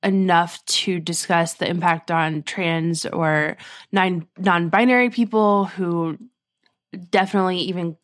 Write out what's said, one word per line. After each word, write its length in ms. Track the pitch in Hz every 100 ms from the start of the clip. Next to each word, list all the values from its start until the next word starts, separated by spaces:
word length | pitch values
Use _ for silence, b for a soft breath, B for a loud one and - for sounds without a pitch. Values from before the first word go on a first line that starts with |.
enough 580 | 196 190 185 170 170 - -
to 340 | - - 180
discuss 540 | 165 170 - 175 170
the 120 | - -
impact 440 | 175 175 165 -
on 320 | 165 160 156
trans 640 | 147 - 175 165 165 165 -
or 500 | - 160 151 151 - B B B
non, 380 | 196 185 180 160 -
non-binary 720 | 185 175 170 185 247 247 247
people 560 | 240 226 220 208 202
who 540 | 190 - 180 170 165 156 - _ _ _ _ _ _ 190 180
definitely 480 | 196 190 202 185 185
even 380 | 156 180 170 160